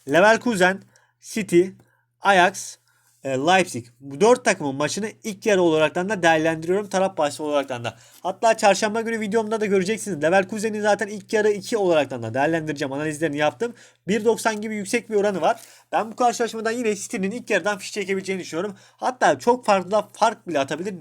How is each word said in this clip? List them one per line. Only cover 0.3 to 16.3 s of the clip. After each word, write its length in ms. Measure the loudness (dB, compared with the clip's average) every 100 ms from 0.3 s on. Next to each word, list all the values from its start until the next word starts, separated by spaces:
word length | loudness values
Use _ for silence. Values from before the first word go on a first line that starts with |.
| 4 2 2 2 2 -8 _ _ _
City, 420 | -12 -8 0 2 2 -4 _ _ _ _
Ajax, 560 | 2 6 4 2 -14 -16 _ _ _ _
e, 60 | -6
Leipzig. 560 | -2 2 2 2 -4 -12 _
Bu 220 | -14 0
dört 240 | 4 4 2
takımın 300 | -2 -2 -2
maçını 360 | -4 -4 -8 -10
ilk 220 | -12 -6 0
yarı 160 | 4
olaraktan 480 | 4 4 2 0 -4
da 140 | 0
değerlendiriyorum. 640 | 2 4 2 -2 -2 -2 0
Taraf 280 | -2 -2 0
bahsi 260 | -2 -2
olaraktan 400 | -2 -2 -2 -6
da. 140 | -8 -10 -20 -10
Hatta 340 | -8 0 2 4
çarşamba 440 | 4 4 0 -2
günü 180 | -4 -4
videomda 420 | -2 -2 -2 -2
da 40 | 0
göreceksiniz. 580 | 0 0 -4 -4 -2
Leverkusen'i 580 | 2 2 2 -4 -4 -2
zaten 260 | 0 0 0
ilk 260 | -8 -4
yarı 160 | 0 2
iki 280 | 0 -2 -2
olaraktan 460 | 2 2 2 -4
da 100 | -6
değerlendireceğim. 600 | -2 0 0 -2 -6 -4
Analizlerini 440 | -4 -6 -4 -4 0
yaptım. 360 | -2 -2 -8 -8 -20 _ -4
Bir 180 | 0 2
doksan 360 | 0 0 -2
gibi 140 | -6 -6
yüksek 340 | -4 -4 -2
bir 60 | 0
oranı 260 | 0 0
var. 200 | 0 -2 -8 -20 -4
Ben 200 | -2 -2
bu 40 | 0
karşılaşmadan 560 | 0